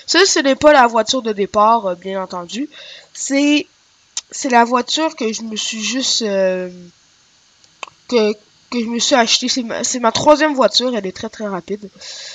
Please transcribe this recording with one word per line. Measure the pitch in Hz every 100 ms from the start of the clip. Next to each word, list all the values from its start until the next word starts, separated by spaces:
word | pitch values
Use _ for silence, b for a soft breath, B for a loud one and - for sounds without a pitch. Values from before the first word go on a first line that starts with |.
| -
Ça, | 330 381
ce | 330
n'est | 277 262
pas | 302
la | 294 240
voiture | 226 214 262
de | 220
départ, | 202 190 214 214 233 196
euh, |
bien | 175 190 196
entendu. | 185 185 175 202 302 B B B B
C'est, | - - 277 294 294 - _ _ _ _ - -
c'est | - 277
la | 240 233
voiture | 247 240 - 320 320
que | 220
je | 214
me | 226 214
suis | - 220
juste, | 208 254 254 -
euh, | 220 196 190 185 180 180 175 _ _ _ _ _ _ _ _ _ - _ -
que, | 240 208
que | 220 _ _ _ 247
je | 226
me | 233
suis | -
achetée. | 262 226 - 247
C'est | 269
ma, | 226 -
c'est | 247 254
ma | 233
troisième | - 294 294 311 262
voiture. | 220 - 254 240
Elle | 190
est | -
très, | 220
très | - 208
rapide. | 190 - 208 202 185 B B B